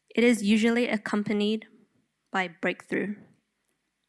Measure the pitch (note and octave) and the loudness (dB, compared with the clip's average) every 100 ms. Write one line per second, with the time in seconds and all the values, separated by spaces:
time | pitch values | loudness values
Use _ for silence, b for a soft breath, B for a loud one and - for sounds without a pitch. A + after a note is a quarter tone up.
0 | _ - A#3+ G#3+ G3+ A3 A#3 A#3 B3 G#3+ | _ 2 4 4 2 4 2 2 0 -2
1 | - G#3 G#3 G#3 G#3 A3 - - _ _ | -2 -4 -2 -2 -2 -2 -8 -20 _ _
2 | _ _ _ F#3+ F3+ E3 F#3 F3+ - E3 | _ _ _ -6 -6 -4 -6 -6 -6 -6
3 | G3 G#3 - _ _ _ _ _ _ _ | -4 -8 -16 _ _ _ _ _ _ _